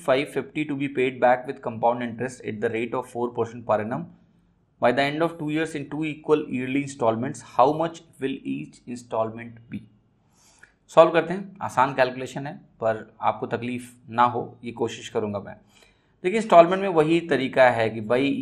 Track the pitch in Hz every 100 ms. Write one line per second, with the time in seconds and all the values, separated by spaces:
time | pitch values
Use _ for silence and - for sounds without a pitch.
0 | - 131 147 139 123 156 151 139 139 135
1 | 131 127 123 127 139 135 123 113 117 123
2 | 120 113 120 - - 107 113 110 120 127
3 | 123 117 120 120 113 120 113 107 107 139
4 | 170 - _ _ _ _ _ _ 120 127
5 | 139 151 165 170 147 151 160 156 131 147
6 | 156 147 - 151 - 127 127 135 143 -
7 | 117 110 143 147 - - 131 156 165 -
8 | - _ 135 135 135 139 151 - - 123
9 | 120 117 110 113 117 117 - - - _
10 | _ _ _ _ _ _ - _ _ -
11 | 170 165 156 190 - - 107 - 139 139
12 | 127 123 127 143 143 - - _ 117 110
13 | - _ 110 110 120 113 120 123 - _
14 | - 113 123 120 - - 120 117 117 -
15 | - 117 104 101 87 90 _ _ _ _
16 | _ _ 185 220 - 175 170 190 196 165
17 | 151 170 170 135 127 131 127 117 110 110
18 | 107 123 139 135